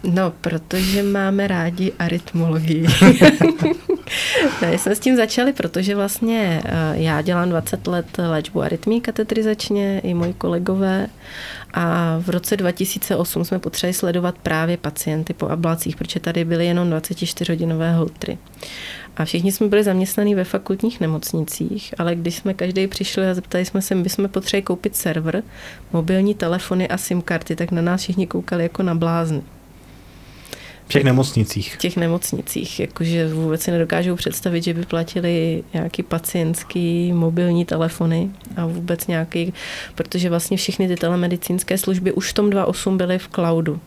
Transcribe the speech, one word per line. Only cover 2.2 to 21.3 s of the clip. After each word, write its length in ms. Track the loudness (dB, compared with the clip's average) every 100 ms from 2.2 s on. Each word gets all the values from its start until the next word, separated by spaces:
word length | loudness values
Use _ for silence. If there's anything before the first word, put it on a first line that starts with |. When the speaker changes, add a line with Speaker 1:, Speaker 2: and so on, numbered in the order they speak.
| -2 0 2 2 2 4 4
Speaker 1:
<laughs> 1000 | 8 8 10 8 8 4 4 0 0 -2 -2 -2 -6 -2 2 2 2
Ne, 160 | 0 2
jsme 180 | 2 2
s 40 |
tím 160 | 4 4
začali, 360 | 4 4 2
protože 420 | 2 -2 0 0
vlastně, 680 | 0 0 0 0 2 2 0
eh, 280 | 0 0 0
já 280 | 2 2 2
dělám 260 | 2 2 2
dvacet 380 | 0 -2 -4 -2
let 200 | -2 -2 -4
léčbu 440 | 0 0 -2 -2
arytmí 380 | -2 -2 0 0
katetrizačně, 1000 | 0 -4 0 0 0 -2 -2 0 0 -2
i 100 | -2
moji 180 | 0 -2
kolegové. 760 | -2 -2 0 0 0 2 0 -4 -10 -18 -14 -14 -14 -6
A 420 | -2 0 2 2 0
v 80 | 0
roce 260 | -2 0 0
dva 160 | 0
tisíce 440 | 0 -4 -4 -2 0
osm 280 | 0 -2
jsme 140 | -2 -2
potřebovali 360 | -4 -4 -2
sledovat 400 | 0 0 0 -2 -2
právě 340 | -2 0 0 0
pacienty 560 | -4 -4 -2 -2 -2
po 160 | -4 -2
ablacích, 480 | 0 0 0 -4 -6
protože 240 | -6 -4
tady 240 | -2 -2
byly 220 | 0 2 2
jenom 220 | 2 2
dvacetičtyřhodinové 1080 | 0 -2 -4 -4 -4 -2 0 0 0 2
holtry. 440 | 2 0 -4 -8 -8 -12 -18 -16 -14 -14 -14 -14 -6
A 80 |
všichni 280 | -2 0 0
jsme 160 | 2 4
byli 160 | 4
zaměstnaní 500 | 4 2 0 2 2
ve 100 | 2
fakultních 560 | 0 -4 -2 -2 -2 0
nemocnicích, 960 | -2 -2 -2